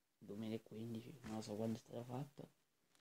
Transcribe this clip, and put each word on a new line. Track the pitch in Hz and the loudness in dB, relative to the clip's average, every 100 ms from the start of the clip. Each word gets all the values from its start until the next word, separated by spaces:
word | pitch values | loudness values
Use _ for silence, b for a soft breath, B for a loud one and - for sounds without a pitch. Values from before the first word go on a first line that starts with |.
| _ - | _ -14
duemilaquindici, | 98 101 110 110 - 107 117 113 120 143 | -6 -2 2 2 0 -4 0 0 -2 -6
non | 113 110 | -2 0
so | 107 | 2
quando | 104 113 113 | 4 4 4
è | |
stato | - 117 | 0 -4
fatto, | 123 123 143 - - - _ _ _ - | 0 -2 -2 -6 -12 -12 _ _ _ -20